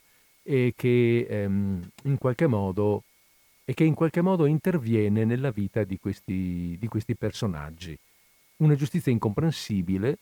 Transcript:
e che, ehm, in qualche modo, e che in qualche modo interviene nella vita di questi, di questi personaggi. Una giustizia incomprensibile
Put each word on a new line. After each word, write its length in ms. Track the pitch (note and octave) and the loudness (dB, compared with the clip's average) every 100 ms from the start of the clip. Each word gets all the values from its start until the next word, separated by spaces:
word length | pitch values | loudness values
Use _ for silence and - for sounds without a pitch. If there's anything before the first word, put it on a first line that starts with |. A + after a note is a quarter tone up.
| _ _ _ _ | _ _ _ _
e 320 | - C3+ B2 - | -2 0 0 0
che, 500 | B2 B2 A#2 A#2 A2+ | 2 4 4 2 0
ehm, 600 | G#2+ G2+ G2 G2 F#2 F2+ - | -2 -2 0 -2 -4 -8 -8
in 140 | C#3 C3+ | -4 -2
qualche 300 | B2+ B2 E3 | -2 0 0
modo, 560 | G#2+ G2 F#2 G#2 G#2 - _ _ _ _ _ - | 2 0 0 0 -2 -6 _ _ _ _ _ -6
e 80 | |
che 100 | C3 | 0
in 100 | D#3+ | 2
qualche 280 | C#3+ E3 E3+ | 2 0 2
modo 240 | F3+ F#3 D3 | 2 4 4
interviene 800 | D#3 G3 F3 A2+ A2+ G#2 G#2 A2+ | 2 0 -2 2 2 2 2 2
nella 260 | B2 C#3 | 0 -2
vita 320 | G#2 G2 A2+ | -2 -4 -2
di 160 | G2 F#2+ | -2 -4
questi, 760 | G#2 - - F#2 F#2 F2 F2 E2+ | -6 -8 -6 -4 -2 -4 -6 -6
di 80 | A2 | -6
questi 280 | A2 - A#2 | -4 -4 -4
personaggi. 840 | G#2+ - A2 D#2 D2+ E2 E2+ D2 _ _ _ _ _ - | -6 -4 -4 -4 -10 -12 -14 -16 _ _ _ _ _ 0
Una 180 | D#3 C#3+ | 2 4
giustizia 360 | D3 F3 C#3 | 0 -2 0
incomprensibile 1040 | A#2 A2+ G#2 D#3+ - - G2+ F2 F#2+ A2+ D3 | 2 0 0 -2 -2 -2 -2 0 0 -2 -4